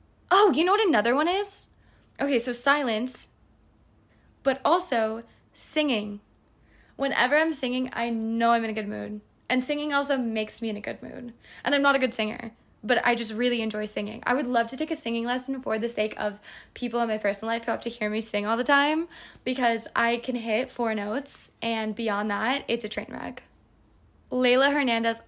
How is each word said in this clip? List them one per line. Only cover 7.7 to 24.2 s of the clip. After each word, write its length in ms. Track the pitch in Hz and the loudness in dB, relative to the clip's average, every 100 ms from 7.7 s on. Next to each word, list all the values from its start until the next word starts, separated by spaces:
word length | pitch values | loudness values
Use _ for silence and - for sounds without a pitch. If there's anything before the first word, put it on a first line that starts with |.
| 254 254 | -2 -4
I 160 | - 240 | -4 -4
know 420 | 226 220 226 233 | -2 -2 2 4
I'm 120 | 233 | 4
in 60 | 220 | 2
a 40 | |
good 140 | 220 202 | -4 -6
mood. 340 | 214 208 214 - _ - | -6 -8 -10 -14 _ -2
And 140 | 254 | -2
singing 300 | 254 294 302 | 0 -2 0
also 240 | 285 285 269 | 0 2 0
makes 440 | 233 220 214 - | 0 -2 -4 -6
me 80 | 226 | -6
in 80 | 208 | -6
a 40 | |
good 200 | - - | -8 -10
mood. 320 | - - 240 - - - | -12 -12 -14 -16 -20 -8
And 100 | - | -2
I'm 80 | 285 | 2
not 140 | 277 269 | 4 4
a 40 | |
good 140 | 254 | 0
singer, 380 | - 214 - 220 - _ _ | -2 -4 -6 -12 -16 _ _
but 220 | 214 240 247 | 0 2 2
I 100 | 226 | 0
just 180 | 220 | -2
really 280 | 214 247 240 | -2 0 0
enjoy 240 | 220 214 214 | -2 -4 -6
singing. 360 | 220 208 202 - | -6 -8 -6 -2
I 80 | |
would 140 | 262 247 | 0 2
love 200 | 240 233 | 0 0
to 100 | 269 | -4
take 140 | 311 | -4
a 40 | 302 | -4
singing 300 | 233 233 240 | -4 -4 -2
lesson 360 | 254 262 269 | -4 -4 -6
for 180 | 240 220 | -4 -2
the 100 | 233 | -2
sake 260 | 220 214 - | -2 -4 -2
of 220 | 208 202 - - - | -6 -6 -14 -20 -20
people 260 | - 240 240 | -8 -4 0
in 80 | 226 | 0
my 100 | 214 | 0
personal 360 | 202 202 220 | -2 -2 -4
life 120 | 233 233 | -2 -2
who 60 | |
have 100 | 220 | -4
to 80 | 233 | -4
hear 200 | - 214 | -4 -4
me 120 | 214 | -2
sing 240 | 220 202 208 | -2 -2 0
all 120 | 226 | 0
the 60 | |
time, 440 | 247 277 285 311 339 - - - | 4 4 4 2 -2 -10 -20 -8
because 440 | 254 254 240 226 - 214 | -4 0 2 0 -2 0
I 220 | 233 233 | 0 0
can 180 | 247 240 | -4 -6
hit 340 | 226 220 - | -2 -2 -2
four 240 | - 226 | -4 -2
notes, 600 | 214 202 247 - - - - | -2 -4 -6 -4 -2 -2 -2
and 340 | 233 220 214 208 | -4 -4 -4 -4
beyond 340 | 220 202 214 | -2 -2 -2
that, 360 | 202 226 285 - | -2 0 -2 -2
it's 160 | 233 | -4
a 60 | 208 | -4
train 180 | - - | -8 -8
wreck. 340 | - - 254 - _ _ _ _ _ _ _ | -8 -10 -12 -18 _ _ _ _ _ _ _